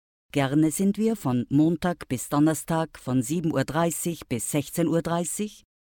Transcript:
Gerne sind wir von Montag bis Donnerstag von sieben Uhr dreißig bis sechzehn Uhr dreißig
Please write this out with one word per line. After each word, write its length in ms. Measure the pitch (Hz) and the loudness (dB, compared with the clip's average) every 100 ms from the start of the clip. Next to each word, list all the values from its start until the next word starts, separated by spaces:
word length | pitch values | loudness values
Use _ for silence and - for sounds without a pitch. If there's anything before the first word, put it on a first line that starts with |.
| _ _ _ | _ _ _
Gerne 400 | 143 135 147 156 | -2 0 2 2
sind 280 | - 196 202 | 2 0 2
wir 180 | 220 226 | 0 0
von 280 | 139 123 117 | 0 0 2
Montag 580 | 139 156 170 180 170 - | 4 4 2 -2 -4 -4
bis 220 | 123 - | -6 -2
Donnerstag 680 | 147 156 151 - 165 160 - | 2 4 2 -2 -2 -2 -6
von 260 | - 127 | -2 -2
sieben 300 | 127 170 160 | 0 -2 0
Uhr 120 | 139 | 0
dreißig 640 | 135 143 170 - 175 170 - | -2 0 0 0 -6 -6 -6
bis 240 | 120 - | -6 -2
sechzehn 340 | 151 139 - 165 | -2 -2 -2 0
Uhr 160 | 165 | 0
dreißig 600 | 160 170 175 - 208 - _ _ | 0 -2 -2 -6 -8 -10 _ _